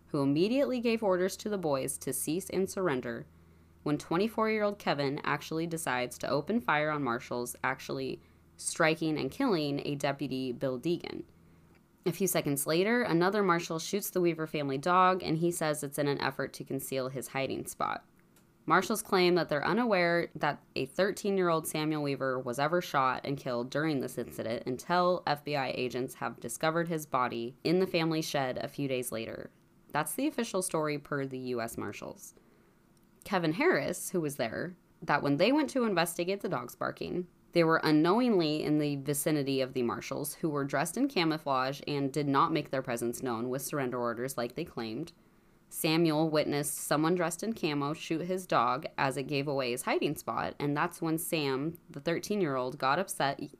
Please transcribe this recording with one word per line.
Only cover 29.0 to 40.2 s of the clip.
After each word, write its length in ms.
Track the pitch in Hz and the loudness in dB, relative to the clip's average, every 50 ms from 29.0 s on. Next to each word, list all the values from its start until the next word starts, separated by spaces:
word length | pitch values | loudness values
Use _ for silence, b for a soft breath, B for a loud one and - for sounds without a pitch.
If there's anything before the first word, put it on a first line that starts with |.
| 123 - | -2 -4
later. 400 | - 113 113 - - - - - - _ _ _ _ _ _ - - | -6 -6 -6 -8 -8 -10 -12 -14 -18 _ _ _ _ _ _ -4 -4
That's 220 | 143 156 - - | -2 -2 -2 -2
the 140 | - 269 302 | -2 -2 0
official 340 | 285 - 233 - - 190 180 | 0 -2 -4 -2 -2 -2 -2
story 360 | - - 160 151 151 147 143 | 0 0 0 0 0 -2 -4
per 280 | 143 - 151 139 135 | -4 -4 -4 -2 -2
the 120 | 135 131 127 | -4 -4 -6
U 220 | 127 127 123 120 | -4 -4 -2 -2
S 160 | 113 113 - | -4 -4 -4
Marshals. 580 | - 104 101 - - - - - - - - - b b b b b b b b b b b b b _ _ _ _ - | -6 -6 -6 -6 -8 -10 -12 -12 -14 -18 -20 -20 b b b b b b b b b b b b b _ _ _ _ -8
Kevin 280 | - 214 180 170 156 156 | -4 -2 0 2 0 0
Harris, 580 | 185 294 370 339 151 139 - 175 - - - | 2 2 4 4 2 0 -2 -4 -4 -6 -4
who 100 | - 180 | -2 -2
was 160 | 156 147 143 | -2 -2 -2
there, 380 | - 127 110 - - 139 175 185 - _ _ _ _ - | -2 -4 -2 -2 -4 -6 -8 -10 -14 _ _ _ _ 0
that 200 | - 151 143 143 | 0 2 2 4
when 140 | 143 143 | 2 4
they 160 | 143 175 220 269 | 4 6 6 6
went 180 | 311 294 240 | 4 2 2
to 140 | - 269 240 | 0 0 0
investigate 560 | 220 196 170 165 170 - - 175 180 196 202 | 2 2 2 0 0 0 -2 -2 -2 -2 -2
the 80 | - 208 | -2 -4
dogs 260 | 165 123 123 127 - | -4 -4 -4 -8 -8
barking, 520 | - - - - - 175 165 - 175 180 - - _ _ _ - | -6 -6 -6 -4 -6 -6 -4 -4 -4 -4 -6 -12 _ _ _ 4
they 100 | 170 165 | 4 6
were 180 | 160 165 160 - | 6 6 4 6
unknowingly 800 | 156 156 151 156 170 190 226 254 247 226 185 165 151 151 156 - | 6 6 8 8 6 6 6 6 6 6 4 4 4 2 0 2
in 140 | - 151 151 | 2 2 2
the 180 | 151 147 143 | 2 2 0
vicinity 640 | 139 135 135 147 139 - 165 156 151 139 135 135 131 | -2 -2 -2 -2 0 2 2 2 2 2 0 0 0
of 140 | 127 127 135 | 0 0 0
the 80 | 139 123 | 0 0
Marshals, 520 | 117 101 - - - 135 131 | 0 0 -2 -4 -6 -6 -4